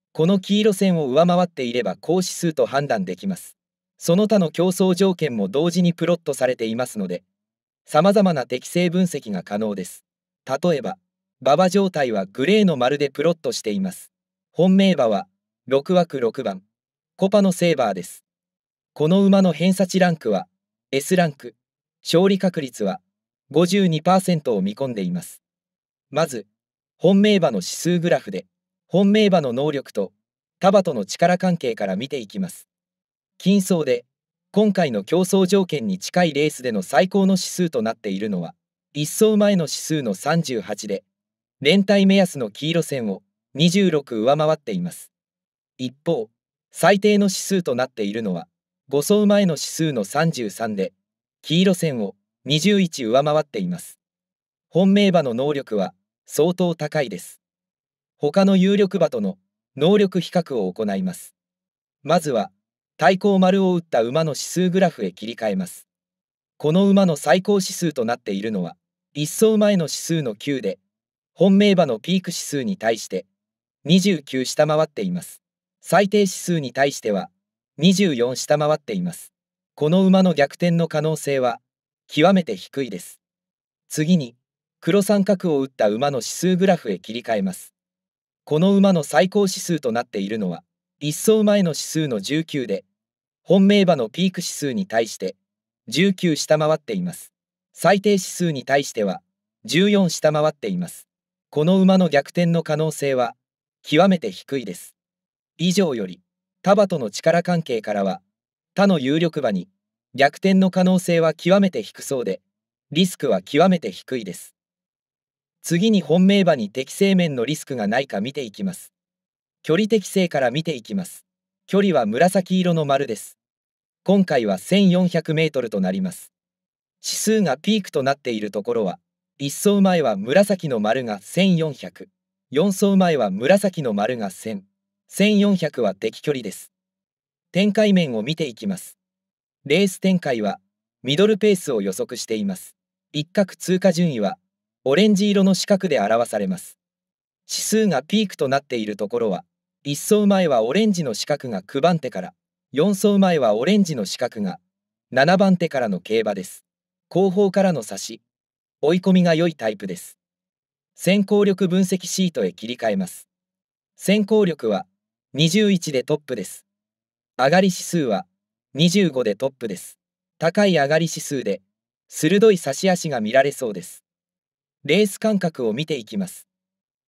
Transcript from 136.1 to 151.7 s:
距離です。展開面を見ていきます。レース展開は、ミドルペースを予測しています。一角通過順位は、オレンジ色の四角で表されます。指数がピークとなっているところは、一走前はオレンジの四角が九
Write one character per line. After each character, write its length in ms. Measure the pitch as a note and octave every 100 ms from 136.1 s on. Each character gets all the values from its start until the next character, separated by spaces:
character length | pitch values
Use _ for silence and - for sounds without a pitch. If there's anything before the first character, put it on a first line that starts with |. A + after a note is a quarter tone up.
| -
距 80 | D3+
離 100 | C3+
で 100 | G#2
す。 200 | - - _ _ _ _ _ _ _ _
展 200 | F3 G#3
開 220 | G#3 G#3
面 220 | F#3 D3+ A2
を 80 |
見 120 | A#2+ D#3+
て 120 | D3
い 80 | A2
き 100 | G#2
ま 120 | F#2
す。 200 | - - _ _ _ _ _ _ C3+
レ 160 | E3
ー 40 | G3
ス 100 | -
展 180 | F#3+ F3+
開 240 | C#3+ A#2
は、 200 | G2+ F#2+ _ _ _ _
ミ 140 | B2 D3+
ド 100 | G#3
ル 100 | G#3
ペ 140 | G#3+
ー 40 | F#3
ス 160 | D3
を 80 | A2
予 100 | G2
測 240 | F#2+ A#2 A#2+
し 100 | -
て 120 | A2
い 80 | G2
ま 100 | F2+
す。 220 | - _ _ _ _
一 140 | D3+ D3+
角 280 | G#3+ F#3+
通 280 | - - F#3
過 100 | G3
順 220 | E3 F3
位 80 | A#2+
は、 160 | F#2+ - _ _ _ _ C3
オ 100 | D3+
レ 120 | G#3+
ン 60 |
ジ 160 | F#3+ G#3
色 140 | G3
の 120 | F#3+ -
四 100 | -
角 240 | F#3+ F#3
で 100 | B2
表 260 | G2+ A#2 A#2
さ 120 | G#2+
れ 100 | F#2+
ま 100 | F2+
す。 200 | - _ _ _ _ _ _ _ -
指 120 | -
数 240 | - A3 G#3
が 140 | C3+
ピ 200 | - G#3+
ー 80 | G#3
ク 80 | -
と 100 | C3+
な 120 | C#3
っ 20 |
て 160 | - A#2+
い 80 | G#2+
る 100 | G2+
と 140 | G2+
こ 100 | A#2+
ろ 100 | A2
は、 140 | F2 - _ _ _
一 160 | C#3+ C#3+
走 260 | - G#3 G3+
前 220 | F#3+ E3+
は 160 | A#2+
オ 80 | A2+
レ 140 | F3+ A3
ン 80 |
ジ 100 | F3
の 100 | C3+
四 120 | G#2 -
角 240 | C#3+ B2
が 140 | F#2+
九 180 | -